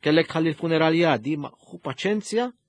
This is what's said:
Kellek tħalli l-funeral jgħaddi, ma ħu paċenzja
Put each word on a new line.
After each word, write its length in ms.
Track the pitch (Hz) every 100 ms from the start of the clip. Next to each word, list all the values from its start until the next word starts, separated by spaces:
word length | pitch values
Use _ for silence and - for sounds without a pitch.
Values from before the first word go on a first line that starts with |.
Kellek 320 | 147 156 160
tħalli 180 | 165 160
l-funeral 420 | 151 170 160 160 160
jgħaddi, 400 | 170 127 117 151
ma 160 | 139
ħu 240 | _ - 175
paċenzja 640 | - - 190 214 - 220 247 240